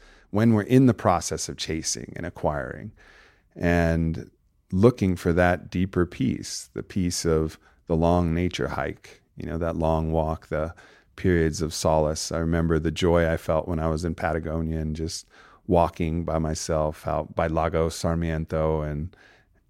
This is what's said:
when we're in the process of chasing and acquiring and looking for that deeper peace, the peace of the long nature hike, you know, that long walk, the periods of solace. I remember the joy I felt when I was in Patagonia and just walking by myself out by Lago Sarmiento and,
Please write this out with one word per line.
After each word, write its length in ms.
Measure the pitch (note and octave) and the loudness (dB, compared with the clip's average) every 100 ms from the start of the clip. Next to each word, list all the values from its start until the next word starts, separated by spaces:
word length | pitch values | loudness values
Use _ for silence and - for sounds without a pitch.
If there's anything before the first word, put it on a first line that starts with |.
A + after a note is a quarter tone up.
| - - _ | -20 -20 _
when 220 | G2+ A#2 | 2 4
we're 100 | A2 | 4
in 240 | G2+ B2+ C3 | 4 6 6
the 60 | |
process 540 | A2 G#2 E2+ - D#2+ - | 4 2 2 0 -6 -8
of 100 | C#2+ | -8
chasing 560 | - D#2+ D#2+ - - - | -6 -4 -4 -6 -8 -10
and 100 | F2 | -10
acquiring 640 | - E2 D2 C2 - A2 - - - - _ _ - | -4 -2 -2 -4 -10 -14 -16 -20 -20 -20 _ _ -4
and 760 | F2 E2+ E2+ E2 E2 D#2+ A#1+ _ _ _ _ | 2 4 4 2 0 -2 -8 _ _ _ _
looking 440 | F#2+ A2 - G2 F2+ | 4 6 6 0 0
for 160 | F2+ | 2
that 380 | E2+ F2+ F2+ - | 4 4 2 -2
deeper 360 | F2 F#2 F#2 F2 | -4 -2 0 0
peace, 640 | - C3 - - - - | 0 -2 -2 -6 -12 -10
the 100 | - | -12
peace 420 | - G#2 F2 - E2+ | -8 -2 -2 0 0
of 340 | D#2+ D#2 - _ _ - | 2 0 -4 _ _ -2
the 80 | E2 | 2
long 380 | E2+ F2 F2 | 4 4 2
nature 360 | E2 F2+ - C2 | 0 -2 -2 -4
hike, 520 | C#2+ D2 - - - _ - | -4 -6 -8 -16 -20 _ -14
you 80 | - | -10
know, 120 | D#2+ | -6
that 180 | E2+ E2 | -4 0
long 360 | D#2+ D#2+ D#2+ | 0 2 2
walk, 360 | D#2+ D#2 D#2+ - | 0 0 -4 -6
the 260 | D#2 D#2+ - - - _ - | -4 -4 -8 -20 -20 _ -4
periods 460 | F#2+ F2 D#2+ D2+ | 2 4 2 0
of 120 | D#2+ | -4
solace. 580 | - F2 D#2 D2+ D#2 - | -2 2 4 2 -2 -4
I 80 | E2 | -2
remember 400 | E2 E2 E2 E2 | 0 0 2 2
the 120 | D#2+ | 0
joy 380 | D2+ F2+ E2+ E2 | 0 2 4 2
I 80 | D#2+ | 0
felt 300 | - D#2+ E2 | -2 -2 -2
when 120 | E2+ | -2
I 80 | D#2+ | -2
was 160 | D#2 | -2
in 120 | E2+ D#2+ | -4 -4
Patagonia 640 | E2 D#2+ D#2 D#2+ D#2+ D#2+ | -2 -2 -4 -4 -4 -4
and 160 | D#2 D#2+ | -4 -6
just 320 | E2 - - - - - - | -6 -8 -14 -20 -20 -18 0
walking 580 | F2 D#2+ - E2 E2 D#2+ | 4 4 2 -2 -2 -2
by 140 | D#2+ | -2
myself 680 | D#2+ D#2+ - D#2 D2+ D#2 - | -2 -4 -2 0 0 -4 -4
out 280 | D2+ D2+ - | -4 -4 -2
by 120 | E2 | 0
Lago 420 | D#2+ E2 E2 E2 | 0 0 0 0
Sarmiento 920 | - E2+ E2+ E2+ D#2+ D#2+ D#2+ D#2 D#2 | -2 -2 0 -2 -4 -4 -2 0 0
and, 340 | D2+ D2+ E2+ - - _ _ _ _ | -2 -6 -8 -12 -20 _ _ _ _